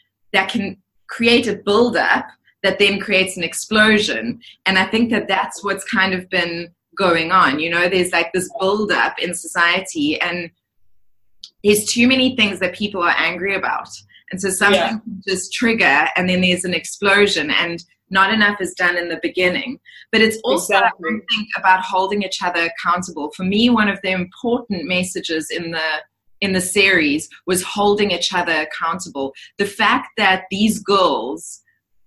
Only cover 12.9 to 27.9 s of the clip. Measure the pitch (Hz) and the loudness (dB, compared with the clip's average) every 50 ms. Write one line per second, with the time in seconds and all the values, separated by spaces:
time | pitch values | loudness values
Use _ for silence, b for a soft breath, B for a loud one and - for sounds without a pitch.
12.9 | - 185 175 170 175 - 156 165 175 180 180 196 196 185 - 120 - - - - | -4 -2 0 0 2 2 0 -2 -2 -4 -4 -4 -4 -2 -2 -4 -4 -4 -8 -10
13.9 | - - - b b b b b - 185 196 196 185 - 208 202 202 185 165 - | -16 -20 -20 b b b b b -10 -6 -4 -4 -2 2 2 2 2 2 0 -2
14.9 | 226 214 - - 190 190 - 196 190 185 - - - - 247 226 226 220 190 147 | -4 -6 -8 -10 -14 -12 -8 -6 -6 -6 -6 -6 -6 -2 0 0 2 2 4 4
15.9 | 135 147 156 - - 175 180 180 185 185 185 180 180 175 - 180 175 165 - - | 4 4 2 2 0 -2 0 0 2 2 2 2 2 0 -2 -2 -4 -4 -6 -8
16.9 | - - 202 196 196 202 202 202 - 160 147 - 208 - 170 170 170 170 - _ | -8 -2 0 2 4 4 4 4 2 0 -2 0 0 -2 -2 -2 -6 -8 -12 _
17.9 | _ _ _ - 185 190 190 196 220 220 208 202 202 202 190 180 - - 180 175 | _ _ _ -4 0 2 2 2 2 2 2 2 0 -2 -4 -6 -4 -2 0 0
18.9 | 175 175 175 170 165 156 - 160 - 180 180 180 180 135 - 247 277 - _ B | 0 -2 -4 -4 -6 -4 -6 -4 -2 0 0 0 0 -2 -4 -8 -10 -12 _ B
19.9 | B B B B - 220 220 214 208 - - 233 262 - - - 202 190 214 226 | B B B B 2 2 2 2 2 0 -2 0 0 0 0 2 2 4 4 2
20.9 | - - 170 160 160 - - - 233 220 208 - - 196 196 190 185 196 - - | 2 0 -6 -6 -6 -6 -6 -6 -6 -6 -6 -6 -6 0 2 4 4 4 2 -2
21.9 | 190 185 190 190 208 208 196 185 - - 196 180 175 170 170 170 165 - - 175 | -2 0 0 0 0 -2 -4 -4 -6 -4 -4 -4 -2 -2 -2 -2 -4 -4 -2 -2
22.9 | 175 180 180 185 170 156 143 151 - - 185 185 202 208 233 247 240 220 208 202 | -2 -2 -2 -6 -8 -8 -8 -8 -8 -6 -4 -2 0 2 4 4 4 4 2 2
23.9 | 190 196 - 185 185 185 180 180 - - - 233 240 247 - - 202 175 151 165 | 0 -2 -2 -2 -2 -2 -4 -6 -8 -6 -4 -2 -2 -2 -2 -4 -6 -6 -4 -2
24.9 | 185 180 185 185 - 185 - - 165 160 151 - - 170 170 165 165 160 160 160 | -2 -2 -2 -2 -4 -8 -6 -4 -4 -4 -4 -6 -8 -8 -8 -6 -6 -4 -4 -4
25.9 | 156 151 - _ _ _ _ _ _ - 202 190 190 185 180 185 - 208 196 196 | -4 -6 -8 _ _ _ _ _ _ -6 -4 -2 0 0 -2 0 2 4 4 6
26.9 | 190 175 156 147 143 156 - - B B B - 185 180 180 - - 208 202 208 | 4 4 2 2 0 -2 -4 -8 B B B -2 -2 -2 -2 -4 -2 0 2 2